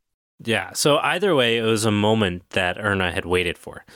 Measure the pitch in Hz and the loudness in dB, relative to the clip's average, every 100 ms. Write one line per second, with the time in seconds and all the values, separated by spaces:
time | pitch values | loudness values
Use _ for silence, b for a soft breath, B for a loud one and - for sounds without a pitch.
0 | _ _ _ - 117 107 90 - 151 147 | _ _ _ -10 -2 -2 -2 -2 2 2
1 | 143 175 202 143 120 117 110 113 110 104 | 0 0 2 2 2 2 2 0 2 2
2 | 104 110 98 90 - 98 90 92 104 98 | 2 2 0 -4 -6 -2 -2 -2 -2 0
3 | 90 95 85 90 87 - - - - | 0 -2 -2 0 0 -6 -14 -20 -20